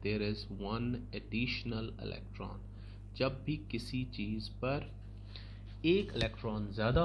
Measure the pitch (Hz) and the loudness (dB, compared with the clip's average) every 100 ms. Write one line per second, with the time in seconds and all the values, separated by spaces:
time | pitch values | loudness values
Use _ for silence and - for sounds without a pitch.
0 | 101 107 104 107 - 98 98 113 120 123 | 0 2 2 0 -4 -4 0 0 0 -2
1 | - 107 - 110 127 - 120 110 113 - | -4 -8 -2 0 2 0 -2 -2 -2 -4
2 | 104 - - - 98 101 - - - - | -6 -6 -8 -6 -6 -6 -8 -10 -12 -10
3 | - - 131 139 - 151 - 113 - 127 | -8 0 0 2 -2 -2 0 -4 -2 -2
4 | 123 - 104 110 104 - 127 143 147 - | -2 -2 -2 -2 -4 -2 0 0 -2 -10
5 | - - - - - - - - 160 196 | -12 -12 -12 -12 -10 -10 -10 2 6 6
6 | 190 120 110 - 113 107 104 101 110 151 | 6 2 2 2 -2 0 0 4 6 8